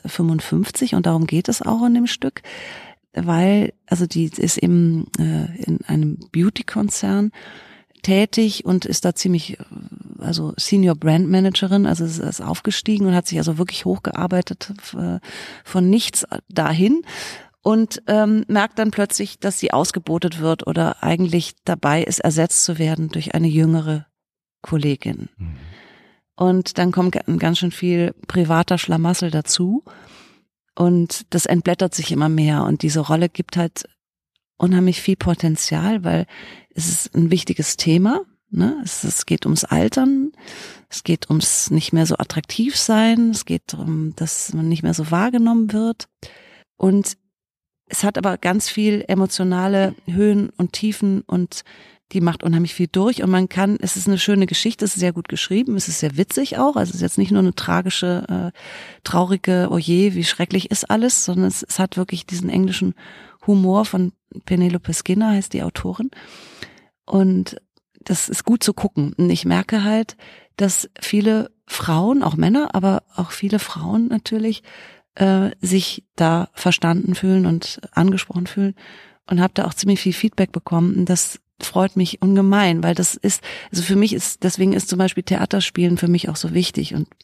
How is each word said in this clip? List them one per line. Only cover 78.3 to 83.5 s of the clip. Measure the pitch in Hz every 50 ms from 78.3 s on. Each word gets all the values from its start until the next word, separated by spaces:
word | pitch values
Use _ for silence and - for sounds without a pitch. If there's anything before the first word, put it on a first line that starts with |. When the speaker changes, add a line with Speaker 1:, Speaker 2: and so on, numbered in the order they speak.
| 180 180 180
Speaker 1:
fühlen | - - 196 196 196 190 _ - - - - - - _ _ _
und | - 180 175
hab | 180 185 -
da | 196 -
auch | 175 -
ziemlich | - 196 196 196 -
viel | - 190
Feedback | 165 - - 214 - - 190 -
bekommen. | - 170 - - 170 170 175 180 -
Und | 185 180 185
das | 180 - - - - - _ _ _ -
freut | - - - 185 190 190 -
mich | 190 180 - - -
ungemein, | 185 190 196 196 196 196 202 208 202 175 165 170
weil | 170 170 175
das | 180 175 - -
ist, | - - 202 - - - -